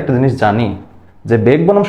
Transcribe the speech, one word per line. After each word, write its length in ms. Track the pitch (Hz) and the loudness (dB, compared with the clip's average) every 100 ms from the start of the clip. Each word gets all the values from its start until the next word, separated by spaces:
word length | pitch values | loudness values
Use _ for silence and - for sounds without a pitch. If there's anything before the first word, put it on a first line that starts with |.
একটা 100 | - 123 | 0 0
জিনিস 160 | 135 113 | 0 0
জানি 240 | 107 104 110 95 - - - - - | 0 0 -2 -6 -14 -20 -20 -20 -2
যে 60 | 113 110 | 0 2
বেগ 140 | 147 170 | 2 2
বনাম 180 | 202 | 0